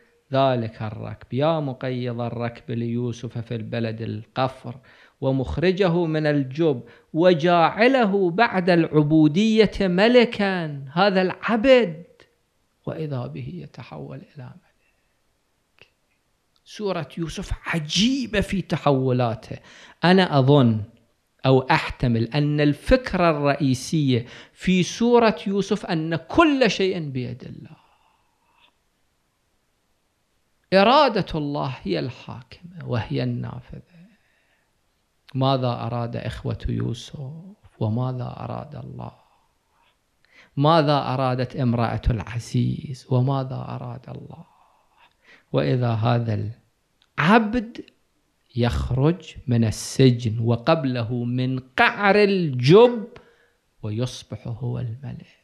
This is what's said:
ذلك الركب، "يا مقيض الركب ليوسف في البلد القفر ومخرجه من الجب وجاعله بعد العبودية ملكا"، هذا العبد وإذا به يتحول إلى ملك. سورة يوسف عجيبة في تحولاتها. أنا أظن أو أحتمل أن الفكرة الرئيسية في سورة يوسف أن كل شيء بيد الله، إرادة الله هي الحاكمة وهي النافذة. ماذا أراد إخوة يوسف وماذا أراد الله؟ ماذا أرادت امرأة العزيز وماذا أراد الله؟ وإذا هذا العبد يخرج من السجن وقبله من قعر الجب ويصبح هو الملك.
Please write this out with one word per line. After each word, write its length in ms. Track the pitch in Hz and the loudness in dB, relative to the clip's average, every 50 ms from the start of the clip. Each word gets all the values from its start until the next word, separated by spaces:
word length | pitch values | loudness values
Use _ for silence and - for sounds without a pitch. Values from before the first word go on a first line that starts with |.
| _ _ _ _ _ _ | _ _ _ _ _ _
ذلك 500 | 135 135 135 131 127 120 113 113 - - | 0 2 2 2 2 0 -4 -6 -8 -10
الركب، 520 | 110 107 110 107 110 110 110 - - - 120 | -10 -10 -10 -10 -12 -14 -14 -16 -14 -10 -6
"يا 260 | 127 147 165 165 156 | -2 -2 -2 -2 -2
مقيض 600 | 147 135 123 - 135 131 127 123 123 123 117 120 | -4 -6 -8 -8 -8 -8 -6 -6 -6 -6 -6 -6
الركب 500 | 120 117 117 120 117 117 117 - - - | -8 -8 -6 -8 -8 -8 -10 -12 -12 -8
ليوسف 680 | 120 117 120 117 117 120 123 120 113 - - 113 - 123 | -6 -6 -4 -4 -4 -4 -4 -6 -6 -8 -12 -10 -10 -10
في 160 | 113 - 120 | -10 -8 -10
البلد 480 | 113 110 110 117 117 113 113 113 113 | -10 -8 -8 -6 -6 -4 -6 -6 -8
القفر 760 | 113 110 107 107 110 - _ 127 135 127 - - - 120 127 - _ - - _ - _ _ _ | -8 -8 -8 -10 -12 -8 _ -4 -4 -4 -4 -10 -14 -16 -16 -16 _ -20 -20 _ -20 _ _ _
ومخرجه 840 | 135 135 135 135 127 - - 147 170 190 185 190 196 170 165 175 170 | -2 -2 -2 -2 -2 -4 -4 0 0 0 2 2 0 2 2 0 0
من 220 | 160 156 156 156 | 0 -2 0 0
الجب 560 | 151 147 143 135 127 131 156 170 156 135 120 - - - - _ _ | 0 0 0 -2 -2 -2 0 0 0 0 -2 -6 -14 -20 -20 _ _
وجاعله 1160 | - 156 180 185 180 143 156 180 175 170 160 156 - 190 233 262 269 254 226 190 196 202 190 170 | 0 4 4 4 4 4 4 4 4 4 4 2 4 2 2 4 4 4 2 2 2 2 0 0
بعد 400 | 165 214 233 233 196 185 175 185 | 2 2 2 2 2 0 2 4
العبودية 1000 | 175 165 165 - - 156 147 147 160 160 156 151 143 196 220 220 220 220 208 208 - - | 4 4 2 4 2 2 4 4 6 6 6 6 4 2 2 4 4 4 4 4 2 0
ملكا"، 1040 | 196 185 175 190 214 240 247 247 226 233 - - 202 196 190 180 160 151 147 139 139 131 | 0 0 2 4 4 6 6 6 4 4 0 -2 -2 -2 -2 -2 -4 -6 -8 -10 -12 -4
هذا 300 | 151 170 196 208 185 190 | 0 2 2 4 4 2
العبد 840 | 185 180 - - - 202 233 220 208 269 254 247 220 170 156 165 - - _ _ _ _ _ _ _ _ _ _ _ _ _ _ _ | 0 0 -4 -6 -4 -2 -2 2 6 6 6 6 6 2 -2 -10 -16 -20 _ _ _ _ _ _ _ _ _ _ _ _ _ _ _
وإذا 400 | 135 - 160 156 147 135 123 131 | -10 -8 -8 -8 -6 -6 -8 -8
به 220 | 139 156 147 123 143 180 | -8 -10 -12 -12 -12 -12
يتحول 680 | 165 147 143 - - 123 - 151 151 139 139 135 - - - _ | -14 -16 -16 -18 -20 -18 -16 -16 -16 -14 -14 -16 -16 -18 -20 _
إلى 100 | 139 123 | -20 -20
ملك. 1400 | - - 175 _ _ _ _ _ _ _ _ _ _ _ _ _ _ _ _ _ _ _ _ _ _ _ _ _ _ _ _ _ _ _ _ _ _ _ _ _ _ _ _ _ | -20 -20 -20 _ _ _ _ _ _ _ _ _ _ _ _ _ _ _ _ _ _ _ _ _ _ _ _ _ _ _ _ _ _ _ _ _ _ _ _ _ _ _ _ _
سورة 440 | - - - 214 190 175 170 147 - - 170 | -20 -12 -8 -6 -4 -4 -6 -8 -8 -8 -8
يوسف 340 | 165 156 - 202 180 - - - - - | -8 -8 -8 -10 -8 -8 -10 -8 -6 -6
عجيبة 720 | 170 170 151 151 - 170 220 254 269 285 233 202 214 196 | -4 -4 -4 -2 0 0 0 0 0 -2 -4 -2 -2 -2
في 220 | 185 - 202 180 | -2 0 -4 -6
تحولاتها. 960 | - - 175 - - 147 139 131 131 131 127 123 123 117 127 - - - - - - - - - - - - _ - | -4 -4 -6 -2 0 0 0 2 0 0 0 0 0 -2 -4 -6 -10 -16 -18 -18 -18 -20 -20 -20 -20 -20 -6 _ 4
أنا 340 | 170 185 190 180 - 147 139 | 6 6 6 4 4 4 4
أظن 440 | 127 135 147 143 123 113 110 104 104 - - _ _ _ _ _ _ _ _ _ - | 6 8 6 8 6 6 4 0 -4 -8 -14 _ _ _ _ _ _ _ _ _ 2
أو 140 | 131 135 127 | 2 4 4
أحتمل 640 | - - 160 - - - - - 135 120 117 113 117 | 4 2 0 0 0 -4 -6 -2 0 0 2 0 0
أن 360 | - - 147 147 147 147 151 | 0 0 0 0 0 2 2
الفكرة 720 | 147 147 143 - - - 262 254 254 - 190 180 175 170 | 2 2 0 0 2 2 2 2 2 -2 -2 2 2 2
الرئيسية 960 | 151 147 143 143 143 - 147 131 127 - - - 170 156 143 131 123 113 - - - - - - | 2 2 0 0 0 0 0 0 0 -2 -2 -4 -2 0 2 2 0 0 -2 -6 -14 -20 -20 -20
في 300 | _ _ - 185 185 180 | _ _ -2 0 2 2
سورة 540 | 170 - - - 226 240 240 233 226 214 214 - - | 0 -2 -2 -2 2 4 4 4 4 4 2 0 -4
يوسف 400 | 196 196 202 185 - 208 196 - | -4 -2 -2 -2 -2 -4 -6 -4
أن 300 | - 175 160 156 165 165 | -4 -4 -4 -2 -4 -4
كل 540 | 156 - - - 320 349 302 277 262 247 185 | -6 -6 0 2 4 4 4 4 2 2 2
شيء 400 | - - 190 185 196 175 156 139 | 2 0 -2 -2 -2 -4 -6 -6
بيد 340 | 131 131 123 120 120 - - | -6 -8 -8 -8 -10 -12 -14
الله، 320 | - - - 156 - 156 _ _ _ _ _ _ _ _ _ _ _ _ _ _ _ _ _ _ _ _ _ _ _ _ _ _ _ _ _ _ _ _ _ _ _ _ _ _ _ _ _ _ _ _ _ _ _ _ _ _ _ _ _ _ _ _ _ _ _ 185 | -16 -16 -18 -20 -20 -20 _ _ _ _ _ _ _ _ _ _ _ _ _ _ _ _ _ _ _ _ _ _ _ _ _ _ _ _ _ _ _ _ _ _ _ _ _ _ _ _ _ _ _ _ _ _ _ _ _ _ _ _ _ _ _ _ _ _ _ 4
إرادة 640 | 190 196 226 269 311 285 247 214 190 - - - 156 | 4 6 6 6 6 4 4 2 -2 -4 -4 -6 -6
الله 360 | 147 143 143 151 147 135 127 - | -6 -4 -4 -4 -6 -6 -8 -10
هي 160 | - 196 170 156 | -8 -6 -4 -4
الحاكمة 880 | 143 123 - - - - 110 120 - _ - - 175 175 185 165 131 127 | -4 -8 -10 -12 -16 -16 -16 -16 -18 _ -20 -20 -20 -20 -18 -16 -8 -6
وهي 340 | 123 110 - - 143 131 | -4 -4 -4 -4 -4 -4
النافذة. 800 | 127 123 120 123 120 117 127 127 - - - 127 - _ 175 165 180 233 _ _ _ _ _ _ _ _ _ _ _ _ _ _ _ _ _ _ _ _ _ _ _ - - | -2 -4 -4 -6 -8 -10 -12 -14 -16 -16 -18 -20 -20 _ _ -20 -20 _ _ _ _ _ _ _ _ _ _ _ _ _ _ _ _ _ _ _ _ _ _ _ _ -10 -4
ماذا 340 | 131 131 135 139 123 127 123 | 0 2 2 2 2 0 -2
أراد 480 | 120 117 117 117 120 120 117 120 117 | -4 -4 -6 -6 -6 -6 -6 -6 -8
إخوة 420 | 113 - 123 - - - 120 113 - - 123 | -8 -8 -8 -10 -8 -8 -8 -6 -6 -6 -6
يوسف 520 | 117 113 117 123 117 - - - - 151 135 135 160 165 190 190 208 _ _ _ _ - | -4 -4 -4 -6 -6 -10 -12 -16 -14 -14 -14 -14 -14 -16 -18 -20 -20 _ _ _ _ -4
وماذا 580 | - 110 110 123 127 131 127 123 120 - - | -4 -2 -2 -2 -4 -4 -6 -8 -8 -10 -10
أراد 400 | - - - 120 120 - 147 139 | -12 -12 -10 -10 -12 -12 -14 -14
الله؟ 360 | 123 127 127 123 - - - - _ _ _ _ _ _ _ _ _ _ _ _ _ _ _ _ _ _ _ _ _ _ _ _ - _ _ _ | -16 -14 -14 -14 -14 -14 -14 -16 _ _ _ _ _ _ _ _ _ _ _ _ _ _ _ _ _ _ _ _ _ _ _ _ -20 _ _ _
ماذا 420 | 139 143 151 170 165 143 147 147 135 | 2 4 4 6 4 4 4 2 0
أرادت 580 | 120 123 127 135 135 127 127 127 123 - - | 0 -2 -2 -2 -2 -2 -2 -2 -4 -6 -4
امرأة 460 | 160 131 120 117 120 113 113 113 110 - 127 | -2 0 0 0 0 0 -2 -2 -2 -2 -2
العزيز 960 | 123 107 - - - 117 - - - 123 120 123 127 - - 147 127 - - - | -2 -2 -6 -8 -10 -10 -8 -4 -2 -2 0 -2 -4 -6 -8 -12 -14 -16 -6 -2
وماذا 440 | 127 123 127 139 139 135 131 131 127 | 0 0 2 0 -2 -4 -4 -6 -10
أراد 540 | 127 123 123 120 131 131 123 120 127 123 127 | -10 -10 -12 -12 -12 -12 -12 -14 -14 -16 -16
الله؟ 360 | 127 123 - - - 160 - _ _ _ _ _ _ _ _ _ _ _ _ _ _ _ _ _ - _ _ _ | -16 -16 -16 -18 -20 -20 -20 _ _ _ _ _ _ _ _ _ _ _ _ _ _ _ _ _ -20 _ _ _
وإذا 380 | 143 139 147 143 131 123 120 117 | -2 0 0 0 0 0 0 -2
هذا 600 | 120 107 110 123 120 117 117 113 107 104 104 107 - - _ _ _ _ _ _ _ _ _ _ _ - | -2 0 0 2 2 2 0 -2 -4 -4 -4 -8 -10 -14 _ _ _ _ _ _ _ _ _ _ _ 0
العبد 640 | 147 175 220 240 214 202 247 247 208 233 - - - _ _ _ _ _ _ _ _ _ _ _ _ _ - | 2 4 4 4 4 2 -2 -4 -6 -6 -12 -18 -18 _ _ _ _ _ _ _ _ _ _ _ _ _ -4
يخرج 800 | 117 120 120 - - - - 123 131 139 160 180 185 - - - - - | -2 0 0 0 -2 -2 -2 -2 0 0 0 0 -2 -8 -16 -20 -12 -4
من 180 | 120 120 117 117 | 0 0 2 2
السجن 760 | 110 - - - - - - 135 127 120 117 123 113 110 120 | 0 -2 -6 -10 -6 2 4 4 4 4 2 -2 -4 -4 -2
وقبله 840 | 113 120 117 117 - 160 165 160 139 131 123 120 117 107 123 120 120 | 0 0 -2 0 2 0 2 2 0 -2 -4 -4 -4 -4 -4 -4 -4
من 340 | 120 123 127 127 131 131 127 | -4 -4 -4 -2 -4 -4 -6
قعر 580 | - _ _ - 233 226 - 202 208 196 190 | -8 _ _ 2 2 2 2 2 2 4 4
الجب 920 | 208 208 196 202 185 170 147 127 123 123 139 180 220 247 247 240 220 196 - - - - _ _ _ _ _ _ _ _ _ _ _ | 4 4 4 2 0 0 -2 -2 0 6 8 10 10 10 8 6 0 -6 -10 -16 -20 -20 _ _ _ _ _ _ _ _ _ _ _
ويصبح 640 | - 107 107 117 127 123 - - - _ 110 - - | -8 -6 -4 -4 -4 -6 -6 -12 -14 _ -16 -12 -12
هو 320 | 120 113 104 127 120 123 123 | -12 -10 -8 -8 -8 -8 -8
الملك. 640 | 127 117 113 135 139 123 123 - - - _ _ | -8 -10 -12 -12 -14 -16 -16 -16 -18 -20 _ _